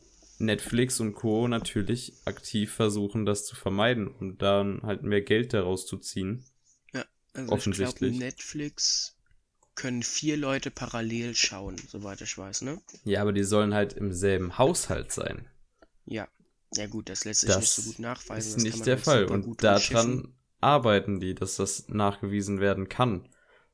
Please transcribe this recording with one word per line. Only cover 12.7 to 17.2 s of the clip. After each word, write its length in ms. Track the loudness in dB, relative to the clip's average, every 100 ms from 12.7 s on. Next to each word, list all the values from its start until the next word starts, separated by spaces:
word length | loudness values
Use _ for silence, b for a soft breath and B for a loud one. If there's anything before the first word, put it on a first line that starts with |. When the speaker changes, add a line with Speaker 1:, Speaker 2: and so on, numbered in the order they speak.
| -10 -14 -10
Speaker 1:
Ja, 180 | -2 0
aber 100 | 2
die 100 | 2
sollen 320 | 4 4 4
halt 200 | 2 0
im 180 | -2 -4
selben 460 | 0 2 2 0 2
Haushalt 520 | 2 2 -2 -4 -6
sein. 380 | -6 -6 -8 -14 -20 _ _ _ _
Speaker 2:
Ja. 240 | -12 -10 -10 _ _ _ -8 -6
Ja 100 | -6
gut, 220 | -8 -8
das 160 | -8